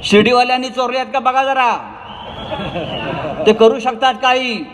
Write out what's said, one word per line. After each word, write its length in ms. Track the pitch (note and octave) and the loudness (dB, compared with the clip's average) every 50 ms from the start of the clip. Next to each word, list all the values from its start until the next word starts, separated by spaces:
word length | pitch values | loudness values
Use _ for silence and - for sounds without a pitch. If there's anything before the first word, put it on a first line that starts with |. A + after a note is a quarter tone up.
| - | 0
शिर्डीवाल्यांनी 640 | - G3+ G#3 G#3+ A3+ B3 B3 B3 B3 B3+ B3+ B3+ C4 | 4 4 4 6 6 4 4 4 2 0 -2 -4 -6
चोरल्यात 360 | G#3+ B3+ B3+ A#3+ B3 C4 C4 | -4 -2 -2 -2 -2 -4 -4
का 140 | B3+ C4 C4+ | -2 -4 0
बघा 240 | A#3 B3+ B3+ C4 C4+ | 0 2 2 2 2
जरा, 340 | C4+ C4+ C4 B3+ A#3+ G#3 D#3 - - - - - - - - - - - - - - - - G3 F3+ - F3 D#3 - E3 - - - F3 - D#3 D3+ C3+ - D#3+ | 2 2 2 2 2 0 -2 -6 -12 -16 -16 -16 -16 -16 -16 -14 -14 -14 -14 -10 -10 -8 -8 -8 -6 -6 -8 -8 -6 -8 -8 -8 -6 -6 -6 -6 -8 -6 0 2
ते 80 | G#3+ G#3+ | 2 4
करू 260 | G#3+ A3+ A3 C4 C4+ | 6 6 6 6 4
शकतात 340 | A3 B3+ B3 A3 C4+ C4 B3 | -2 -4 -2 2 0 0 0
काही. 520 | - - B3+ B3+ C4 C4 B3 A#3 F#3+ D3+ B2+ | 2 2 2 2 2 0 -2 -4 -6 -8 -10